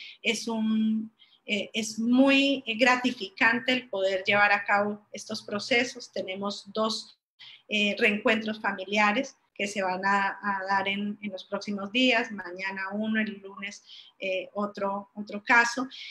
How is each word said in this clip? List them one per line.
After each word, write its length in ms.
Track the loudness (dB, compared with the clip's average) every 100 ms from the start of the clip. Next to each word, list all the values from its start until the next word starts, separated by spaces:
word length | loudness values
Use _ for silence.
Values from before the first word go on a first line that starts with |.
| -16 -6
es 240 | -4 -2 -2
un, 680 | -2 0 2 2 0 -4 _ _ _
eh, 240 | -6 -4 -4
es 240 | -6 -6 -2
muy 640 | 2 6 6 6 4 2 -2 2
gratificante 920 | 4 4 2 -2 -6 0 2 2 0
el 160 | -2 -2
poder 340 | -2 0 0
llevar 280 | 2 4 6
a 120 | 4
cabo 440 | 2 2 2 -4 _
estos 320 | -14 -10 -10
procesos. 680 | -6 -6 0 0 0 -6 -10
Tenemos 600 | -8 -6 -6 -6 -6 -8
dos, 460 | -2 -2 -2 -8 _ _ -20 -20 -18 -4
eh, 280 | 0 0 2
reencuentros 600 | 2 2 2 2 0 -4
familiares 760 | -4 -4 -2 2 4 2 -2 -8 _
que 140 | -6 -6
se 160 | -2
van 220 | -2 0
a, 340 | 2 2 2 -2
a 240 | -4 -4 0
dar 180 | 0 0
en, 320 | -2 -4 -6
en 100 | -8
los 120 | -10
próximos 460 | -8 -8 -6 -6 -2
días, 400 | 2 4 4 0
mañana 600 | -6 -10 -8 -8 -6 -6
uno, 280 | -4 -2 0
el 200 | -2 -6
lunes, 420 | -14 -14 -14 -14 -20 -20 -20 -10
eh, 280 | -6 -4 -6
otro, 580 | -6 -6 -4 -4 -4 -8
otro 280 | -12 -10 -6
caso, 460 | 2 4 4 0 -6 -8 -16